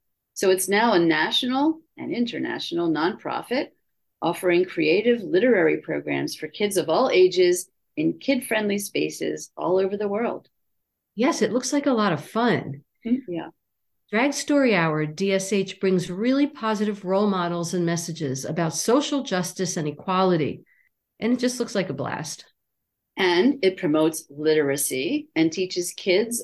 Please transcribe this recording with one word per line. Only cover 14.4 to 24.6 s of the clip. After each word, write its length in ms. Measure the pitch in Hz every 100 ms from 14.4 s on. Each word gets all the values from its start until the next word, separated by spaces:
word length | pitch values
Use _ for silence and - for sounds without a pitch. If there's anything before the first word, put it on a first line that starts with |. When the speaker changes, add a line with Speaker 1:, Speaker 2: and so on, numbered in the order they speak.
| - 285 254 190
Speaker 2:
Hour, 300 | 165 156 156
D 260 | 151 196
S 220 | 190 190
H, 260 | 202 190 -
brings 320 | 190 185 165
really 340 | 180 240 269 285
positive 600 | - 220 208 214 208 180
role 220 | 190 208
models 460 | 185 175 170 170
and 120 | 180 170
messages 580 | 170 170 165 147 135
about 300 | - 156 165
social 500 | 160 - 262 285 285
justice 540 | 220 185 175 - 185 185
and 100 | 151
equality. 760 | 147 - 185 190 175 127 - - _ _ _ _ _
And 100 | 220
it 80 | 247
just 180 | 247 247
looks 160 | 233
like 160 | 208 180
a 40 |
blast. 520 | 135 131 - 160 - - _ _ _ _ _ _ -
Speaker 1:
And 440 | 185 175 240 -
it 140 | 190 185
promotes 480 | 170 156 160 160 -
literacy 1000 | 143 156 156